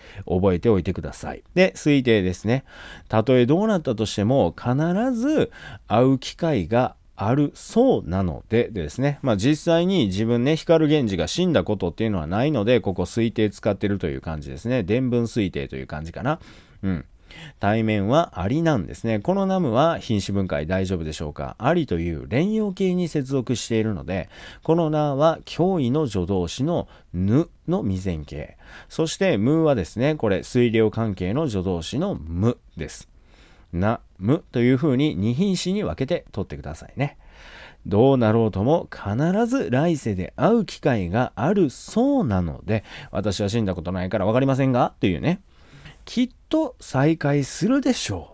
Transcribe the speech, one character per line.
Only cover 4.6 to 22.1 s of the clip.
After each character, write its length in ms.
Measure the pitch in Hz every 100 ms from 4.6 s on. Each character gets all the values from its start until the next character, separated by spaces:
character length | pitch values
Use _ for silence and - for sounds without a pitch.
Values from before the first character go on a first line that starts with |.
| 120 135 165 185 262
ず 360 | 233 269 294 - - - - -
会 160 | 110
う 160 | 131 135
機 160 | - -
会 320 | 165 127 80
が 300 | 117 127 - _ -
あ 180 | 101
る 180 | 139 143 -
そ 440 | - 220 262 135
う 40 | -
な 160 | 92
の 220 | 90 65 -
で 180 | 113 -
で 200 | 104 73
す 100 | -
ね。 200 | 143 143
ま 100 | 135
あ、 60 | 101
実 260 | 123 156
際 220 | 170 165 180
に 220 | 190 104
自 180 | 95 113
分 180 | 120
ね、 140 | 135 160
光 300 | - 160 151
源 240 | 151 113
氏 40 | 92
が 140 | 78
死 160 | - 180
ん 80 |
だ 100 | 120
こ 140 | 90 101
と 140 | 87
っ 20 |
て 100 | -
い 40 | 110
う 20 |
の 60 | 95
は 100 | 76
な 160 | 101
い 80 | 143
の 140 | 135 101
で、 160 | 120
こ 120 | 101
こ 100 | 90
推 280 | 90 113 113
定 180 | 113 107
使 220 | - 110
っ 60 | 98
て 100 | 101
る 100 | 101
と 100 | 82
い 80 | 67
う 20 |
感 220 | - 78
じ 80 | 71
で 80 | 65
す 100 | 120
ね。 160 | 127
伝 260 | 90 220 127
聞 120 | 120
推 300 | 117 117 95
定 180 | 147 -
と 80 | -
い 60 |
う 40 | 131
感 160 | 151
じ 80 | 160
か 100 | -
な。 180 | 135 - - - - -
う 60 | 95
ん。 160 | 85 - - - - 156 -
対 240 | 104 113
面 240 | 110 107 98
は 340 | 151 - -
あ 60 | 98
り 160 | 151
な 140 | 165 127
ん 100 | 65
で 60 | -
す 80 |
ね。 160 | 113 107
こ 160 | 131 196
の 100 | 190
ナ 140 | 190
ム 120 | 147
は 280 | 113 165 131
品 220 | - 104
詞 100 | 101
分 160 | 98 92
解 180 | 73 78
大 220 | 95 92
丈 80 | 90
夫 80 |
で 100 | 78
し 80 | 76
ょ 80 | 76
う 40 |
か？ 220 | 73 67 -
あ 120 | 131
り 140 | 175 139
と 140 | 85
い 160 | 85